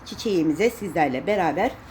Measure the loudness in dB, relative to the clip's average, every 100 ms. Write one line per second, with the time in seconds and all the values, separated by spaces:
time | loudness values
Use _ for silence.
0 | -14 -6 0 2 2 2 0 0 -4 0
1 | 2 2 0 0 0 2 0 -2 -14